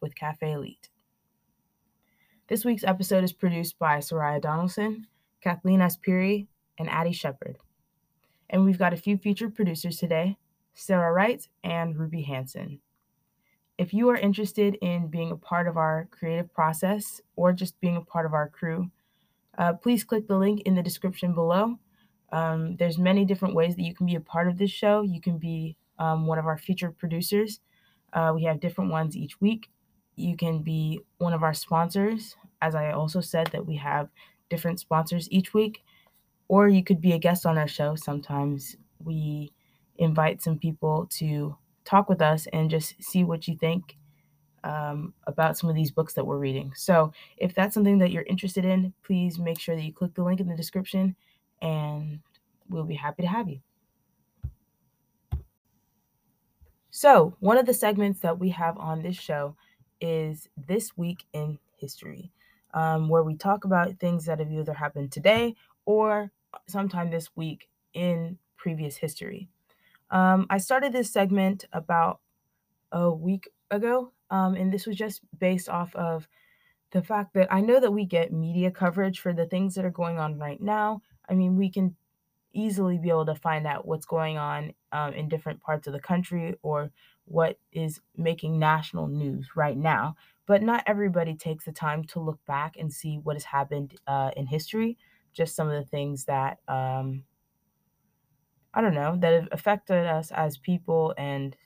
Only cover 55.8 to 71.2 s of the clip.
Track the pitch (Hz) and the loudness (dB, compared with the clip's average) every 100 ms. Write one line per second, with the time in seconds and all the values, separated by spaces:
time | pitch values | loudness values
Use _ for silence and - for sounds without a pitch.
55.8 | _ _ _ _ _ _ _ _ - _ | _ _ _ _ _ _ _ _ -20 _
56.8 | _ - 285 233 165 - 196 247 247 240 | _ 6 10 10 8 4 4 6 6 4
57.8 | 214 202 202 190 170 175 185 175 170 196 | 2 2 0 0 -2 0 0 0 -2 -2
58.8 | 160 160 175 180 - 147 143 - _ _ | -4 -4 -6 -8 -4 -4 -4 -10 _ _
59.8 | _ _ 165 160 156 151 - - 139 208 | _ _ -4 -2 -2 -8 -14 -12 -4 -2
60.8 | 226 - 175 175 - 151 151 147 _ _ | -2 -4 -6 -6 -10 -6 -6 -8 _ _
61.8 | 139 - 156 - 180 _ _ _ _ 165 | -14 -12 -14 -14 -16 _ _ _ _ -4
62.8 | 160 160 156 165 160 156 196 202 196 180 | 0 0 2 2 2 -2 -2 -2 2 2
63.8 | 180 - 180 170 160 156 151 156 156 147 | 2 -2 -2 -2 -2 -4 -4 -4 -4 -4
64.8 | 147 147 139 147 185 226 233 226 _ _ | -6 -6 -8 2 4 4 2 -4 _ _
65.8 | - 214 214 208 208 - _ - - 202 | 2 4 4 0 -4 -12 _ -20 -8 -4
66.8 | 196 180 170 165 160 - 160 - _ _ | -4 -2 -2 -4 -6 -8 -8 -8 _ _
67.8 | _ 170 180 170 165 185 _ - 180 156 | _ -4 -2 -2 -4 -10 _ -10 -6 -6
68.8 | 147 - 156 - - - 185 _ _ _ | -6 -6 -8 -6 -12 -12 -14 _ _ _
69.8 | _ _ - 185 185 190 190 196 - 262 | _ _ -2 4 6 6 4 0 2 2
70.8 | 240 247 233 208 | 2 0 0 2